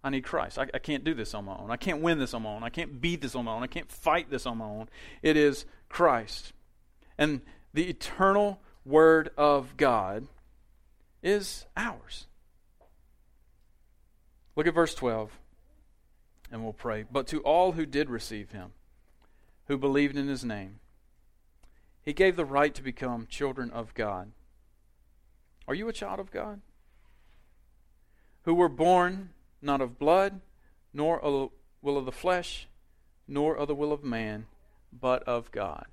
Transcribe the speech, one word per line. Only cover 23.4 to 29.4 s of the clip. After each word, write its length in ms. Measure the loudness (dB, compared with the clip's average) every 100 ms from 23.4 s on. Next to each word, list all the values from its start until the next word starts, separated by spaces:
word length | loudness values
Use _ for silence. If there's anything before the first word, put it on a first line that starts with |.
| -4 -4 -8
of 240 | -8 -10
God." 380 | -4 -4 -4 -8 -18 -20 _ _ _ _ _ _ _ _ _ _ _ -8
Are 80 | -6
you 120 | -6
a 60 |
child 260 | -8 -8 -8
of 120 | -10
God? 300 | -8 -10 -10 -18 _ _ _ -20 _ _ -20 _ _ _ _ _ _ _ _ _ _ 0
"Who 100 | 4
were 120 | 4
born 640 | 4 6 6 4 -2 -12 -18